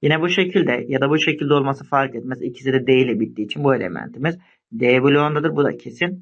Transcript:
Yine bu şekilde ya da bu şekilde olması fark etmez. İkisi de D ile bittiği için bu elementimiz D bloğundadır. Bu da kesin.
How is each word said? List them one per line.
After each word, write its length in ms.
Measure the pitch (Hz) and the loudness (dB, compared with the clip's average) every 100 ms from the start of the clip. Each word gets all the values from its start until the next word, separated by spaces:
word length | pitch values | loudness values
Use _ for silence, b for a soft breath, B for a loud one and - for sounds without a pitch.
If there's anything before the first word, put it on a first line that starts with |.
Yine 200 | 147 156 | 2 2
bu 80 | 170 | 0
şekilde 560 | 180 180 190 151 123 120 | 0 0 2 0 0 -2
ya 140 | 135 | 0
da 80 | 139 | 2
bu 80 | 156 | 2
şekilde 360 | 156 151 147 | 0 -2 2
olması 320 | 143 135 139 - | 2 2 -4 -2
fark 300 | 139 135 120 | 0 0 -4
etmez. 260 | 123 127 | -8 -8
İkisi 320 | 135 120 135 | -8 -6 -2
de 140 | 131 120 | 0 2
D 60 | |
ile 260 | 127 127 104 | 2 4 0
bittiği 260 | 110 - 104 | -4 -6 -8
için 180 | - | -2
bu 120 | 143 127 | 0 0
elementimiz 600 | 95 82 55 - 147 175 b b _ | -2 -8 -12 -6 -6 -6 b b _
D 320 | 113 123 127 | -2 2 4
bloğundadır. 520 | 135 143 147 151 156 139 | 4 4 2 0 -2 0
Bu 80 | |
da 140 | 139 - | 0 -2
kesin. 420 | - - 175 190 | -12 -6 -6 -4